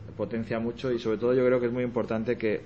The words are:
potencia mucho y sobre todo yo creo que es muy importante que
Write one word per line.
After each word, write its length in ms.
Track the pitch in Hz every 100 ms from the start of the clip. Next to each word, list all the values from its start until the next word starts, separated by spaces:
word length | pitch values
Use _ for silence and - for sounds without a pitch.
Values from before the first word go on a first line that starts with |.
| - -
potencia 440 | 98 113 110 113
mucho 320 | 117 117 131
y 80 | 120
sobre 180 | 113 107
todo 160 | 120
yo 100 | 127 127
creo 140 | 127
que 60 | 120
es 40 |
muy 120 | 123
importante 540 | 123 117 104 110 113 117
que 240 | 110 101